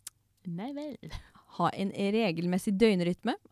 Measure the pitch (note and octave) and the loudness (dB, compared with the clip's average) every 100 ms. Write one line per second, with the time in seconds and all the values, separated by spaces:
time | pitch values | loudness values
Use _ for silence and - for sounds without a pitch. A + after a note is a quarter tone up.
0 | - - _ _ - E3+ A3+ C#4+ D4+ B3 | -20 -20 _ _ -10 -8 -8 -8 -10 -12
1 | D#3 - - - - - E3+ - G3 - | -12 -14 -16 -20 -12 -2 0 0 -4 -2
2 | G3 G#3+ A3 E3 F3 F3+ - F#3+ A3+ F#3+ | 0 2 0 0 0 0 0 4 6 6
3 | F3 F3+ A3 F4+ _ | 2 0 -2 -4 _